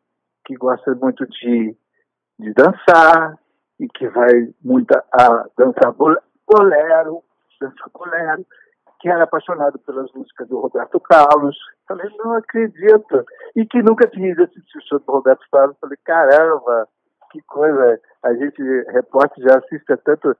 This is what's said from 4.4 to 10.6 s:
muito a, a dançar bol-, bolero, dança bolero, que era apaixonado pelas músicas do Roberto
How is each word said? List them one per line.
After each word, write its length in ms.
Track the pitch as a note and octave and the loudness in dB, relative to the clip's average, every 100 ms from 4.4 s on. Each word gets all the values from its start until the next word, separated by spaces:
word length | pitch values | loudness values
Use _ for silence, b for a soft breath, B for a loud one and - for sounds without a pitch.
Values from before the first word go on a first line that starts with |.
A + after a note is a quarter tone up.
| A#2 - | 0 -8
muito 300 | C3 B2+ A2+ | -2 -2 0
a, 100 | B2+ - | -2 0
a 340 | B2+ B2 A2+ - - | 2 4 2 -2 0
dançar 340 | C3 - B2 | 0 2 -2
bol-, 240 | - D#4 - - _ - | 0 0 -2 -6 _ 2
bolero, 720 | G#3+ G3 D3+ D#3+ D#3+ D#3 E3 - _ _ _ | 4 4 2 2 0 -2 -10 -18 _ _ _
dança 300 | C3+ - - | -14 -14 -20
bolero, 540 | - F3 E3+ D#3+ D#3+ - _ _ _ _ _ | -20 -10 -8 -6 -8 -10 _ _ _ _ _
que 80 | D#3+ | -4
era 140 | E3+ | -2
apaixonado 540 | D#3+ D#3+ - E3 C#3+ C3+ | -2 -2 -6 -6 -6 -6
pelas 300 | - C3 C3+ | -12 -12 -12
músicas 340 | C3+ - - A#2+ | -16 -20 -18 -12
do 100 | |
Roberto 400 | B2 | -10